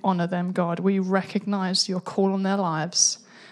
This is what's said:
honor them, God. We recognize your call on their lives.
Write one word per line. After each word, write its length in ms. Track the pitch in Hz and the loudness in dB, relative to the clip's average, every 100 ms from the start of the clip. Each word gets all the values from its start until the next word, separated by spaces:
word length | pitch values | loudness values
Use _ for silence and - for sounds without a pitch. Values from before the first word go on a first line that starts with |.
honor 240 | 196 180 175 | 0 0 0
them, 260 | 180 180 | -2 -2
God. 280 | 185 170 170 | 0 0 0
We 200 | 190 196 | 2 2
recognize 880 | 185 190 - 202 202 202 185 190 - | 2 0 0 -4 -2 -2 0 0 0
your 140 | 185 | -4
call 320 | - - 196 | -4 0 2
on 120 | 196 | 2
their 120 | 190 196 | 0 0
lives. 640 | 180 156 170 - - - - - - | 0 0 -2 2 0 0 -12 -20 -20